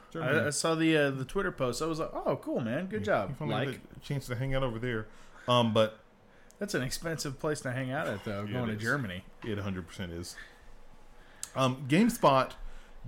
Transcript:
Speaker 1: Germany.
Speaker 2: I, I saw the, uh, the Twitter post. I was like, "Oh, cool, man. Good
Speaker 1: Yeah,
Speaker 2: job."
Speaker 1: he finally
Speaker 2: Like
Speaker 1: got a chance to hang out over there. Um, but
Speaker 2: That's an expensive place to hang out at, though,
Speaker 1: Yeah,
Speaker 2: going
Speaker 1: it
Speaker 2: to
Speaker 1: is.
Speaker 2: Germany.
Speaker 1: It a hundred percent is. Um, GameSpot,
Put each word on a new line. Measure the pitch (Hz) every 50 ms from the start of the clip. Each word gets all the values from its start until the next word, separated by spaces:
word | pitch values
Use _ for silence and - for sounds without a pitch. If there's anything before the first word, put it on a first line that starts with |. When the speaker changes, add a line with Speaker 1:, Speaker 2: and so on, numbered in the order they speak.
| - -
Speaker 1:
Germany. | - 165 160 127 147 156
Speaker 2:
I, | -
I | 147
saw | 139 - - 165 160
the, | 160 160 160 160
uh, | 151 143 139
the | 135 131 131
Twitter | - - 196 190 180
post. | - - 131 123 117 117
I | 156
was | 165 160 156
like, | - - -
"Oh, | 330 403 214 143 127
cool, | - 311 311 196
man. | 123 110 120 160 185
Good | 185 214 208
Speaker 1:
Yeah, | 98
Speaker 2:
job." | 208 165 117 98 92
Speaker 1:
he | 131
finally | - 156 127 107 110 -
Speaker 2:
Like | 131 123 - - -
Speaker 1:
got | -
a | -
chance | - - 127 120 -
to | 123 120
hang | 113 135 135 131
out | 135 135
over | 123 110 113
there. | 120 127 117 107 104 - - - - - - - -
Um, | - 123 123 117 113 107
but | 113 110 110 - - - - - - - - - - - - - -
Speaker 2:
That's | 208 196 -
an | 139 127
expensive | 131 - - - 165 160 147 - 147 127 -
place | - 156 151 -
to | - 131
hang | 120 131 131 127
out | 131 151 170
at, | 147 107 95 -
though, | 110 101 101 104
Speaker 1:
Yeah, | 104 117 127
Speaker 2:
going | 120 110
Speaker 1:
it | 107
Speaker 2:
to |
Speaker 1:
is. | 107 110
Speaker 2:
Germany. | 117 139 147 120 95 87 95 - - - - -
Speaker 1:
It | 120 104
a | 98 95
hundred | 101 95 90 82
percent | - - - 95 85
is. | 82 87 92 - - - - - - - - - - - - - - - - - - - - - - - - - -
Um, | 127 131 127 131 139 147
GameSpot, | 123 147 185 233 233 233 - - 147 135 131 123 - - - - - - - - - - - -